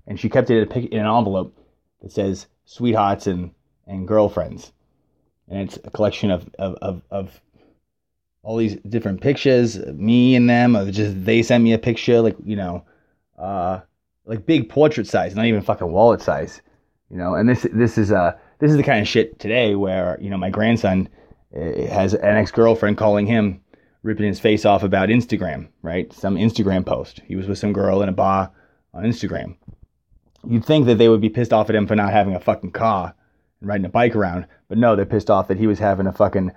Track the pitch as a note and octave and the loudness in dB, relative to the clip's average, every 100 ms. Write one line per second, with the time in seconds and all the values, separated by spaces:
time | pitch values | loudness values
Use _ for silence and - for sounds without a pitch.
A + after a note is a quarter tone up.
0 | - G2+ A2 C3+ A#2+ A2+ G#2 B2 A#2 A2 | -14 -8 -2 0 2 2 0 -4 -6 -4
1 | G#2+ A#2 G2+ F#2+ F#2 _ _ _ _ _ | 0 0 0 -4 -6 _ _ _ _ _
2 | F#2+ - G2 F#2+ - _ _ - A#2+ G#2+ | -10 -4 -4 -4 -10 _ _ -4 0 2
3 | G2+ G2+ G2+ F2+ F2 - _ _ - F#2+ | 0 0 -4 -6 -8 -16 _ _ -14 -10
4 | F#2 G#2+ G#2 F2+ D#2 - - _ _ _ | -2 2 2 -2 -8 -12 -20 _ _ _
5 | _ _ _ _ - G2 F#2 - - - | _ _ _ _ -12 -10 -10 -12 -12 -4
6 | G#2 - G#2 F2+ - - F#2+ - G2 F2 | -2 -2 -2 -2 -6 -10 -8 -8 -10 -10
7 | - G2 F#2+ - _ _ _ _ _ _ | -10 -10 -10 -16 _ _ _ _ _ _
8 | _ _ _ _ A2 A2+ A2+ G2+ G2 A2+ | _ _ _ _ -8 -2 -2 -4 -6 -4
9 | G#2 F#2 C#3 C#3 C#3 B2 A#2 G2+ - D2+ | -4 -2 -2 0 2 4 2 -2 -10 -4
10 | G#2+ B2 B2 B2+ A#2+ A#2+ A#2+ A2 G2 G2 | 2 4 6 6 4 4 4 2 0 -2
11 | G#2 F#2+ G2 A#2 A2+ A#2+ A#2 A2+ B2 A2+ | -2 -2 0 2 4 4 4 2 0 -2
12 | - A#2 A2+ - G#2 G2+ F2+ F2 - _ | 2 4 2 -2 -6 -6 -6 -10 -14 _
13 | _ _ _ - F#2 G2 F2+ F#2+ - _ | _ _ _ -12 -8 -4 -4 -6 -10 _
14 | _ _ - A2 B2 D#3+ A#2 C#3 D3+ C#3+ | _ _ -12 -6 0 0 0 2 2 2
15 | G2 G2 E2+ G2+ A#2 G#2+ G#2 G2+ F2 F2+ | -2 -2 -2 -2 0 0 0 -4 -2 4
16 | A#2 G#2 - D2 - - _ _ _ _ | 4 4 0 -4 -6 -12 _ _ _ _
17 | _ F#2 F2 F2 A#2 A#2+ - G#2+ A#2 A2+ | _ -8 -4 0 2 2 0 0 0 2
18 | G2+ F#2+ E2+ - _ _ D3+ D3 C#3 A2+ | 0 2 0 -2 _ _ 2 4 2 0
19 | G#2 A#2 - - G#2 B2 A2 G2+ F#2+ F#2 | 2 0 0 -4 -2 0 2 0 -2 -2
20 | F2+ - G2 F#2+ F2+ G2 A2 A2+ G2+ F#2+ | -4 -6 -8 -6 -4 -2 0 2 2 0
21 | F#2 _ _ _ _ - E2 - - G2+ | -2 _ _ _ _ -10 -6 -6 -4 -2
22 | F#2+ G#2 G#2 G#2+ G2 A#2 A2+ A2+ G#2 G#2 | 0 0 0 0 0 2 2 2 0 0
23 | G#2+ G#2 G#2 A2+ G#2 E2+ _ _ _ _ | 0 2 0 0 0 -4 _ _ _ _
24 | A2 G#2 G#2 F#2+ A2+ G#2 G#2+ G2 G2 F#2+ | -6 -4 -4 0 2 2 2 2 2 0
25 | F#2+ A#2+ A#2 G2+ F2+ C2+ D#2+ _ E2 F2+ | 2 2 0 -4 -6 -10 -14 _ -8 -6
26 | D#2+ - F#2+ F2+ A2 A2+ G2 F#2 F#2 - | -8 -8 -6 0 0 0 0 -2 -2 -6
27 | - - - F#2+ F#2+ G2 G#2 G2 G2 F#2+ | -8 -18 -12 -8 -6 -4 -4 -2 0 0
28 | G2+ F#2+ G2 F#2+ F#2 _ _ _ _ E2+ | 0 0 0 0 -2 _ _ _ _ -6
29 | A2 A#2+ G2+ E2 G#1+ - - - - _ | -4 -4 -6 -8 -10 -16 -20 -20 -20 _
30 | _ _ _ _ - A#2 B2+ D#3 B2 A2 | _ _ _ _ -2 -2 2 4 4 6
31 | A2+ A2 A2 B2 A#2 A2 G#2+ G#2+ G2 G#2+ | 6 6 2 -2 0 2 2 0 2 0
32 | G2+ G#2 G2 F2+ - G#2 F#2 - A2+ G2 | 2 2 2 0 -2 -4 -6 -4 -2 -2
33 | F2 - _ _ _ _ G2 G2+ F#2 A#2 | -6 -12 _ _ _ _ -6 -4 -2 2
34 | A#2+ G#2+ F#2 F2+ F#2 _ - G#2+ A#2+ G2+ | 2 2 -2 -4 -10 _ -4 2 4 2
35 | F#2 A2 - G2 F#2+ G2 G#2+ G2+ G#2+ F#2+ | 0 0 2 2 2 0 0 2 0 0
36 | F#2+ - G2 G2 F2+ | -2 0 0 0 -4